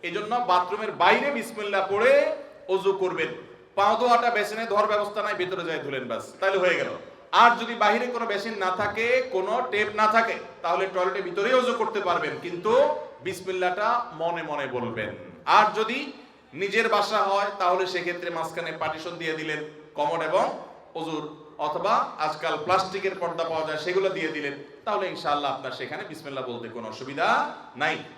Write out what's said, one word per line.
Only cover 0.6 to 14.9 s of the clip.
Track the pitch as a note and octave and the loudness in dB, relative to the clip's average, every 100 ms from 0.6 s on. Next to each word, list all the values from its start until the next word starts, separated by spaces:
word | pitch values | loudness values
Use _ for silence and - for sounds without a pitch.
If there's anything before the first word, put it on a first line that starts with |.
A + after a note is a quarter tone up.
| F3 G#3 - C#3 | 2 -4 -4 4
বাইরে | F3 A3+ C#4 A#3+ | 6 6 2 -2
বিসমিল্লাহ | - G#3+ G3+ G3 F#3+ | -6 -6 -2 0 0
পড়ে | G3+ A#3+ C#4+ D4+ D4+ - - - | 4 6 6 4 -2 -10 -16 -2
অজু | F#3+ G3 F#3+ | 0 2 0
করবেন। | F#3 E3 D3+ - - - - - | -2 -2 -4 -6 -16 -20 -6 2
পা | G#3 A3+ | 4 4
ধোয়াটা | B3 A#3 A#3 G3+ | 4 4 4 0
বেসিনে | G#3 A3 A3+ | -2 -4 0
ধোয়ার | G3+ G#3+ | 2 4
ব্যবস্থা | G#3 G3+ G#3+ G#3 | 2 0 -4 -4
নাই, | F#3+ | -2
ভিতরে | F3+ F#3 E3 | -2 -2 -4
যায় | D#3 | -4
ধুলেন, | C#3 C3+ B2 | -4 -6 -4
ব্যাস, | A2+ - - | -6 -8 -2
তাহলে | F#3+ F#3+ | 0 4
হয়ে | F3+ D#3+ | 4 2
গেল। | C#3 - - - - F3+ | -2 -6 -12 -20 2 8
আর | A#3 A#3 | 8 6
যদি | A3+ A3 | -2 2
বাইরে | G#3 A3 B3 | 2 4 0
কোনো | A#3 A3+ | -2 -2
বেসিন | G3+ A3+ G#3 | -2 -2 -2
না | F#3 F#3 | -2 0
থাকে, | G3+ G3+ A#3 B3+ B3 | -2 0 2 2 2
কোনো | F#3+ F#3+ A#3 B3 | -2 0 0 0
ট্যাপ | G3+ G#3 G#3+ | 0 0 4
না | G#3+ A3+ | 4 6
থাকে, | A3+ D#3+ - - | 2 -2 -8 -6
তাহলে | E3 F#3 F#3+ | -2 0 0
টয়লেটের | F3+ F#3 G3 F3 | 0 0 -2 -4
ভিতরেই | F3+ G#3+ B3+ | -2 4 4
অজু | B3 A3+ | 4 0
করতে | G#3+ G#3 F3+ | 0 0 0
পারবেন, | E3 D3+ C3 | 0 -2 -6
কিন্তু | F3 E3+ G#3+ B3 D4 D4+ - - F#3 | -8 -4 4 6 6 2 -6 -10 -8
বিসমিল্লাহটা | F3+ F#3 F#3 F3+ F3+ G#3+ A#3+ A#3+ D#3 | -6 -6 0 0 2 2 0 -2 -4
মনে | E3 E3+ D#3+ | -4 -2 -4
মনে | D3 C3+ B2 | -4 -4 -4
বলবেন। | A#2+ | -4